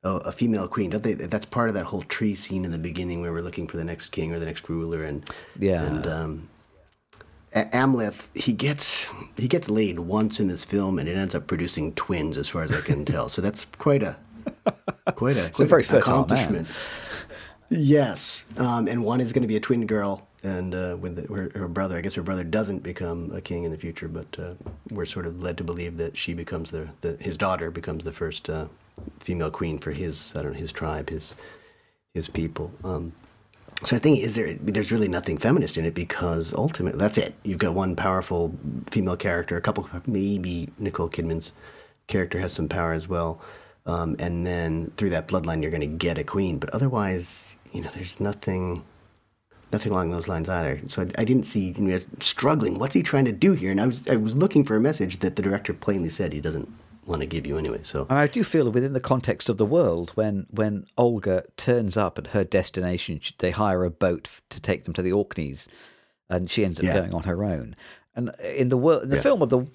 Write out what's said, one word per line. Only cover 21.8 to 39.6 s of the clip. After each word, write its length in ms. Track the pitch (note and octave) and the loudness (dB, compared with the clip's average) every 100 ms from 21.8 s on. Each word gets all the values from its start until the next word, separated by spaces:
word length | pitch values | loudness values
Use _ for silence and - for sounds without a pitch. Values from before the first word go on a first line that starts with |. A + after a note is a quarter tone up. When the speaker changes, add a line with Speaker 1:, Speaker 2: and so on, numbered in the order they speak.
| G2 F2 | -2 -2
Speaker 1:
I 40 | |
guess 140 | F#2 G#2+ | -4 -4
her 80 | |
brother 200 | F2 F#2 | -4 -4
doesn't 360 | E2 A2 G2+ F#2+ | 0 0 0 -4
become 500 | F2 F2 F2 E2+ E2 | -6 -6 -4 -4 -6
a 100 | F#2 | -8
king 220 | - E2+ | -6 -4
in 80 | E2+ | -4
the 60 | D#2 | -6
future, 300 | E2+ E2 E2 | -8 -8 -8
but, 320 | E2 - - | -8 -10 -10
uh, 140 | F2+ F#2 - - - | -10 -10 -14 -14 -10
we're 140 | G#2 E2+ | -6 -4
sort 220 | F#2+ E2+ | -4 -6
of 140 | F2 | -6
led 160 | F2+ E2+ | -6 -4
to 60 | |
believe 340 | E2+ F2 F2 E2 | -6 -4 -6 -4
that 200 | E2 - | -6 -4
she 160 | - | -6
becomes 380 | E2+ D#2+ F2 D#2+ | -6 -6 -6 -6
the, 180 | E2 D#2 - | -8 -8 -6
the, 140 | E2+ E2 | -6 -4
his 180 | G2 E2 | -6 0
daughter 320 | G2 F#2 E2 | 0 2 -2
becomes 340 | E2+ E2 D#2+ D#2+ | -6 -6 -6 -6
the 60 | |
first, 380 | - D#2+ D2 - | -4 -4 -4 -6
uh, 180 | D#2+ - - _ - - - | -6 -6 -12 _ -14 -14 -10
female 320 | - F2 D#2 | -6 -2 -2
queen 260 | - E2 D2+ | -2 -4 -4
for 140 | D2+ | -6
his, 440 | D2 D#2 D2+ - - | -4 -4 -4 -6 -4
I 60 | |
don't 120 | D2 | -6
know, 40 | C2+ | -6
his 120 | D#2+ | -8
tribe, 380 | - D#2+ D#2 D2 | -6 -4 -4 -4
his, 260 | - - - - - - _ _ _ _ F2 | -8 -10 -16 -20 -20 -20 _ _ _ _ -8
his 120 | D#2+ | -4
people. 440 | - D#2+ D#2+ D#2 - | -2 -4 -4 -8 -8
Um, 280 | F#2+ F2+ E2 - - _ _ _ - - | -6 -4 -6 -12 -20 _ _ _ -14 -6
so 120 | - A#3+ | 0 4
I 40 | |
think 200 | D#3 C3+ | 6 6
is 160 | A2 A2 | 4 0
there, 200 | F#2+ E2 | -2 -2
there's 360 | G#2 G2+ G#2+ | -2 0 2
really 160 | A2+ G2+ | 2 2
nothing 300 | F2 - D#2 | 0 -2 0
feminist 400 | A2 E3 E3 - | 4 4 2 0
in 80 | E2 | 0
it 80 | |
because 600 | E2 E2+ - F2+ E2 D#2+ - | -2 -4 -2 0 0 -2 0
ultimately 440 | C#3+ - F2+ - | 0 0 -2 2
that's 180 | G#2 - | 2 2
it. 180 | - - | 0 -4
You've 160 | G#2 F2+ | -4 0
got 160 | F#2 F2+ | 0 2
one 200 | F#2+ F2+ | 0 0
powerful 580 | F#2+ F#2 - F2 E2 C#2 D2 B1 - | 2 2 0 0 0 -2 -6 -8 -2
female 260 | A2+ F#2 F2 | 0 0 0
character, 400 | G2+ F2 E2+ | 0 0 -2
a 60 | E2+ | -2